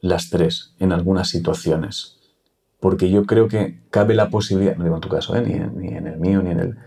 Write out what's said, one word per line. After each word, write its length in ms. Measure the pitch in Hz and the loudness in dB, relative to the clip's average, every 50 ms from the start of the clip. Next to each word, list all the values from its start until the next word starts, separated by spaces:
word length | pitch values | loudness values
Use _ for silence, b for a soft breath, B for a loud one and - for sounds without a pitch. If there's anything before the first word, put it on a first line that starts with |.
las 300 | 92 90 87 85 - - | -2 0 0 0 -2 -2
tres 440 | - 85 - - - - - - _ _ | 0 2 2 0 0 -6 -10 -18 _ _
en 140 | 95 92 | 0 0
algunas 360 | 85 85 85 92 95 90 92 - | 0 0 0 0 0 0 0 -2
situaciones. 920 | - 85 85 - 82 - - 82 78 80 80 107 - - - - _ _ _ _ _ _ _ _ _ _ _ _ _ _ | -4 -2 -2 -2 -4 -2 -2 -2 -2 -2 -4 -6 -10 -12 -14 -16 _ _ _ _ _ _ _ _ _ _ _ _ _ _
Porque 300 | - 95 95 - 92 90 | 0 0 2 2 2 4
yo 140 | 98 101 101 | 4 2 2
creo 240 | - 113 113 110 104 | 4 4 4 4 4
que 320 | 107 107 95 90 - - _ _ | 2 -2 -2 -4 -6 -12 _ _
cabe 240 | - 104 104 110 110 | 0 2 4 4 4
la 140 | 107 104 98 | 4 2 2
posibilidad, 480 | 107 104 - - 98 95 98 92 82 | 0 -2 0 0 0 2 2 2 0
no 80 | 87 85 | 0 0
digo 120 | 85 82 | -2 -2
en 40 | 80 | -2
tu 80 | - - | -2 -4
caso, 260 | 80 80 - - 92 | -4 -4 -2 -2 -2
¿eh? 60 | 120 | -2
Ni 120 | 117 - - | -2 -2 -2
en, 240 | 85 85 - - 90 | -4 -4 -6 -6 -8
ni 100 | 92 - | -8 -8
en 180 | - - - | -8 -8 -8
el 120 | 80 78 80 | -8 -6 -2
mío, 240 | 87 95 98 98 | 0 2 2 2
ni 80 | 90 90 | 2 0
en 100 | 85 85 | 0 -2
el... 160 | 87 - - B B | -2 -4 -6 B B